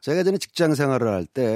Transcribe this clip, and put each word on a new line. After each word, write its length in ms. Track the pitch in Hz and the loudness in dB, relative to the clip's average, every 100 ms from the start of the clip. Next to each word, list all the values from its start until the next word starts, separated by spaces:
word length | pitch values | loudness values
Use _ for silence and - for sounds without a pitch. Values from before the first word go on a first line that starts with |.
제가 220 | 139 170 | -4 0
전에 140 | 185 190 | 0 -2
직장 380 | - - 160 143 | -4 0 0 2
생활을 320 | 143 127 113 | 0 0 0
할 180 | 95 82 | -2 -4
때 100 | 131 117 | -2 -2